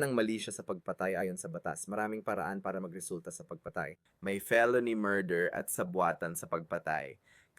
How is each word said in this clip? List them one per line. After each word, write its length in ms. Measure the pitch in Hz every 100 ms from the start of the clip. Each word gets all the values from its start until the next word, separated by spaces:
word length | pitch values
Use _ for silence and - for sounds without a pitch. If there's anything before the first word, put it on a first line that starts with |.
| 139
ang 80 |
mali 240 | 120 107 110
siya 160 | -
sa 80 | -
pagpatay 560 | - 92 - 92 92 90
ayon 160 | 95
sa 160 | 92 92
batas. 320 | 85 90 - -
Maraming 320 | 104 107 110
paraan 400 | 104 98 85 98
para 160 | 95 95
magresulta 560 | 92 90 - 87 85
sa 80 | 82
pagpatay. 560 | - 82 - - 73 85 _ -
May 160 | 95 98
felony 560 | - 117 120 123 120
murder 560 | 110 101 101 92 85 87
at 160 | - -
sabuatan 720 | - 90 90 87 82 85 85
sa 80 | 82
pagpatay. 720 | 82 82 85 80 78 69 - _ - _